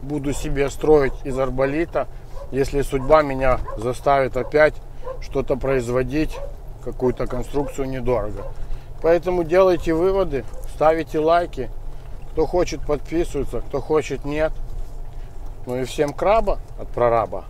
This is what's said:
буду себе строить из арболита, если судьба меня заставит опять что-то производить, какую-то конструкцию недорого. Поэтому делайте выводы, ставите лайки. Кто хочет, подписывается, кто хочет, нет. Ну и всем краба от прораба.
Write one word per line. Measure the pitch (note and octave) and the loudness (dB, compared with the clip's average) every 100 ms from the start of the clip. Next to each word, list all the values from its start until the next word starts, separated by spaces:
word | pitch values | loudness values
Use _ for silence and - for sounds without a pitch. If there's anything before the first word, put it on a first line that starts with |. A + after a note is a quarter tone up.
буду | C3+ D3 C#3+ | -4 -4 -2
себе | C3+ D3+ C#3 C#3 | -2 -2 0 0
строить | - C3+ D3+ C3+ - | 0 6 6 6 0
из | C#3+ B2+ | -4 -2
арболита, | C3+ B2+ C3+ D3 E3+ D#3 B2 - - - - | 0 2 0 0 -2 -2 -4 -8 -10 -10 -4
если | B2+ C3 C#3+ | 0 0 0
судьба | C3+ C#3 C3 D#3 | 0 -2 6 6
меня | D3 C3 C3 B2 - G#2+ | 6 2 2 2 0 -4
заставит | A#2 A#2+ C#3+ C#3 B2+ B2+ | -4 0 2 4 2 0
опять | A#2+ D3 D3+ - - - - - | 0 4 4 4 -12 -10 -8 -8
что-то | - C#3 B2 C3+ | -4 -4 -2 -2
производить, | C3+ C3+ A#2 B2 B2+ C#3+ D#3 - - - - - | 0 0 2 0 0 0 0 -2 -8 -10 -12 -10
какую-то | - - B2 A#2+ B2 | -8 0 0 0 -2
конструкцию | B2 A#2+ C#3 C#3 - C3 | -2 -2 -2 -2 -2 -4
недорого. | C3 A#2+ A#2 G#2 G#2 - - - - - - | -2 0 0 0 -4 -6 -6 -4 -4 -6 -2
Поэтому | D#3+ E3+ F3+ F3+ | 4 4 4 0
делайте | D#3+ F3+ F#3+ F3 - | 4 6 6 4 2
выводы, | D#3+ F#3 F#3+ F3+ C#3 A#2 - - | 2 2 2 0 -2 -4 -8 -8
ставите | - D3+ D#3+ D#3 D#3+ | 2 4 4 0 0
лайки. | D#3 E3+ E3+ - A#2 - - - - - - | 4 2 2 -4 -6 -6 -8 -8 -8 -10 -6
Кто | - D#3 | 0 2
хочет, | F3 E3 D3 - | 2 0 -2 -2
подписывается, | D3 - D#3+ E3 C#3+ B2 A#2 | -2 -2 -2 0 -2 -2 -2
кто | - C#3+ | -2 -4
хочет, | - D#3 C3+ C3+ C#3+ | 2 0 0 -4 -4
нет. | D3+ D#3 - - - - - - - - - - - - | 0 0 -2 -4 -4 -6 -6 -8 -8 -10 -8 -10 -8 -6
Ну | B2 | -4
и | B2+ | -4
всем | - D3 | 0 -2
краба | C#3+ E3+ A3 G3+ D#3 - - | 0 4 4 4 -2 -4 -10
от | - | -8
прораба. | - A#2+ A#2 G2 F#2 - | 2 4 4 2 -4 -8